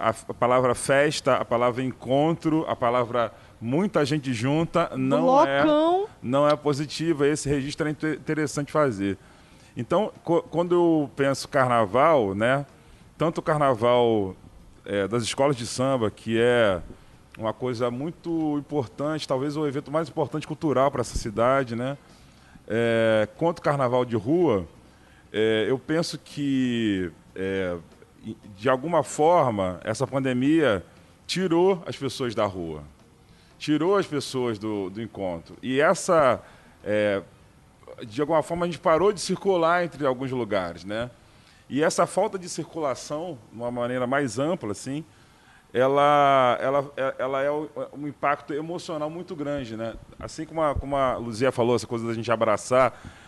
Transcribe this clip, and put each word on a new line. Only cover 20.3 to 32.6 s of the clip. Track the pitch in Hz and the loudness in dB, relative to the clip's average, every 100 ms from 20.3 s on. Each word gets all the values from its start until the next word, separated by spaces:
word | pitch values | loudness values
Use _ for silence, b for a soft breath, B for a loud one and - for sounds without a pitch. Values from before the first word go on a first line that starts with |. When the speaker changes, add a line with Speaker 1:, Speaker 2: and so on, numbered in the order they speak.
| 156 - | -4 -8
Speaker 1:
cultural | 151 160 127 139 | -4 0 2 2
pra | 131 | 0
essa | 123 - | -4 -4
cidade, | 120 104 117 135 131 | -4 0 2 2 0
né, | 117 127 139 - B B B B B - | -4 -6 -8 -14 B B B B B -6
é, | 110 117 113 113 110 107 - | 0 2 2 4 4 2 0
quanto | 165 175 | -2 0
o | |
carnaval | 165 143 127 127 | 0 0 2 2
de | 127 117 | 0 -2
rua, | 101 170 170 104 85 - - b b b b | 0 2 2 2 -2 -12 -20 b b b b
é, | - 110 110 104 | -2 2 2 0
eu | 131 | -2
penso | - 156 165 151 | -2 -2 -2 -6
que, | - - 143 135 127 120 110 98 87 78 - | -12 -6 -2 0 0 0 0 0 -2 -8 -16
é, | - 95 95 92 87 82 - - - 107 107 104 95 | -8 -4 -2 -2 -6 -10 -20 -20 -18 -16 -14 -16 -4
de | 117 | 0
alguma | 131 143 170 | 0 2 0
forma, | 139 - 151 175 135 104 92 90 | 0 2 4 6 4 2 -2 -2
essa | - 110 123 | -6 -4 -2
pandemia | 131 135 123 135 160 139 98 - b b b - | -2 -2 0 2 4 4 2 -2 b b b -8
tirou | 170 185 165 185 185 - | -2 0 2 2 2 -4
as | 123 | -8
pessoas | 135 - 127 | -6 -4 -4
da | 104 104 | 0 -2
rua, | 92 | -2